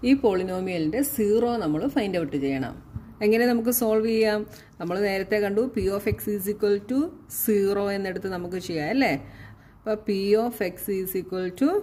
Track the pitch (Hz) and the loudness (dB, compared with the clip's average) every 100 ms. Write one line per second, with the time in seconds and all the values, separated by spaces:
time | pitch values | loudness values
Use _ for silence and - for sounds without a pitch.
0 | 240 269 247 185 185 185 190 175 156 214 | 4 4 6 2 0 -2 -2 0 0 0
1 | 277 - 208 214 240 233 175 151 240 277 | -2 2 4 4 4 0 0 0 0 0
2 | 202 180 156 147 135 135 123 - - - | 0 -2 -2 -2 -2 -2 -4 -8 -14 -14
3 | - - 208 226 240 240 226 240 226 220 | -14 -2 2 4 4 2 0 0 2 2
4 | 220 220 220 214 208 - - - 175 180 | 2 2 2 2 -4 -12 -20 -10 -6 -2
5 | 202 190 190 214 208 202 254 - 190 196 | 0 0 0 0 2 0 0 0 -2 0
6 | 202 202 - 208 190 208 208 202 202 254 | -2 -4 -2 -4 -2 -2 2 0 0 -2
7 | 320 - - - - 208 196 202 202 196 | -2 -6 -14 -6 2 2 4 2 0 -2
8 | 190 185 190 180 175 180 180 165 147 247 | -4 -4 -6 -6 -6 -8 -6 -4 0 2
9 | 254 139 - - - - - - - 214 | 2 2 -4 -18 -20 -20 -20 -14 -4 -4
10 | 214 196 196 208 240 240 190 180 - 196 | -2 -2 4 4 2 -2 -6 -6 -4 -4
11 | 185 190 175 185 185 180 269 392 | -2 -4 -4 -4 -6 0 2 2